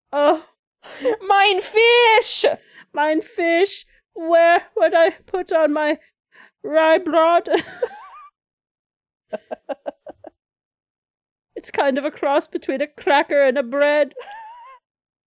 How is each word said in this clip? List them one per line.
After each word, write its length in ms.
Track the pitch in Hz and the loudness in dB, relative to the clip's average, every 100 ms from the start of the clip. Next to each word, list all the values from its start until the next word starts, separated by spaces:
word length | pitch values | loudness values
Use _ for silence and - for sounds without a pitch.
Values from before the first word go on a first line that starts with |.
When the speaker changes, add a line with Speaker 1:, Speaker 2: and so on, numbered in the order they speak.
| - | -8
Speaker 1:
Oh! 320 | 285 294 320 - _ _ _ - - 277 453 392 | 0 2 0 -4 _ _ _ -20 -6 -4 -4 0
Speaker 2:
Mine 320 | 392 403 381 | 2 4 2
fish! 840 | - 427 466 480 466 427 - - - - _ - - | 0 2 4 6 4 4 0 -2 -2 -2 _ -20 -12
Speaker 1:
Mine 280 | - 302 311 | -4 -2 -2
fish! 640 | - - 339 339 392 - - _ _ | -4 -4 0 0 0 -4 -18 _ _
Where 500 | 427 330 330 339 349 - - | -10 0 4 4 2 -2 -2
would 160 | 330 | 0
I 160 | 339 330 - _ | 2 2 0 _
put 260 | 370 359 | -8 -2
on 220 | 339 311 | 0 0
my 260 | 294 302 311 _ _ _ _ - _ | 0 -2 -4 _ _ _ _ -20 _
rye 360 | 277 311 320 320 | -4 0 2 2
bread? 500 | 349 320 320 339 339 330 - - 508 807 1077 1077 1077 _ _ _ _ _ _ _ _ _ - | 2 0 2 2 0 -2 -4 -8 -10 -10 -20 -20 -20 _ _ _ _ _ _ _ _ _ -16
<laughs> 60 | 214 - - - 285 - - - - - _ _ _ _ _ _ _ _ _ _ _ _ - | -16 -14 -16 -14 -12 -12 -16 -20 -20 -20 _ _ _ _ _ _ _ _ _ _ _ _ -20
It's 160 | - | -10
kind 260 | - 285 262 | -4 -2 -2
of 60 | 285 | -4
a 60 | |
cross 340 | - 381 285 - | -6 -2 -2 -4
between 340 | 330 - 269 | -10 -8 -6
a 60 | 294 | -6
cracker 540 | - - 285 - 285 | -8 0 0 0 0
and 160 | 277 254 | 0 0
a 60 | |
bread. 500 | 240 277 285 294 277 523 740 855 880 960 960 494 _ _ _ _ | -4 -2 0 0 -2 -6 -20 -18 -20 -20 -20 -20 _ _ _ _